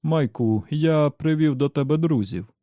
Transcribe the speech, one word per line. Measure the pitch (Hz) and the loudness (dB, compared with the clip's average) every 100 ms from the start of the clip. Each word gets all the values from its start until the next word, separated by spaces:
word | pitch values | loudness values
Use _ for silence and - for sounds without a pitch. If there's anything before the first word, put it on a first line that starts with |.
"Майку, | 156 160 131 - 117 107 - | 0 0 0 0 0 0 -2
я | 151 160 156 147 | -2 0 2 0
привів | - 156 156 156 131 | 0 -2 2 0 0
до | 139 | -2
тебе | 143 135 156 | -2 -2 0
друзів". | 165 143 98 92 104 _ | 2 0 -2 -6 -12 _